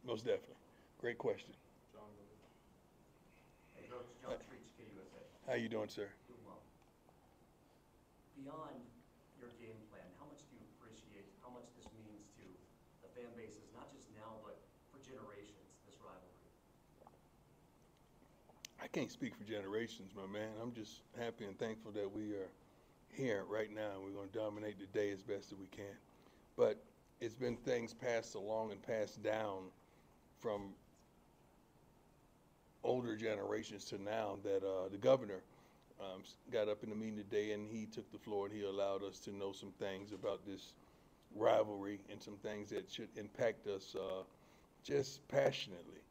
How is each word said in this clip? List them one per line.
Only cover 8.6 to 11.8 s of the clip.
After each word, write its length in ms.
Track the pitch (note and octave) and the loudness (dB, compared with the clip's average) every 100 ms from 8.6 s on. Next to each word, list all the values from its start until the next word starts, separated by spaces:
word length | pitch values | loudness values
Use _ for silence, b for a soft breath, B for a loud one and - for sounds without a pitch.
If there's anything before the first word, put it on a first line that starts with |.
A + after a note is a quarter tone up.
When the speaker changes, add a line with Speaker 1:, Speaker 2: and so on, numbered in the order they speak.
| D#4 - - - - - - - | -6 -8 -12 -18 -20 -20 -20 -14
Speaker 3:
your 80 | A#2+ A#2 | -14 -12
game 180 | A2+ A2 G#2 | -12 -12 -14
plan, 160 | - - - | -14 -14 -14
how 60 | - | -16
much 160 | - | -16
do 80 | - A#3 | -18 -18
you 80 | - - | -18 -18
appreciate 540 | C3 A2 - G#2 G2 - | -16 -16 -16 -16 -16 -16
how 80 | B2 | -12
much 100 | B2 A#2+ | -12 -12
this 80 | - | -14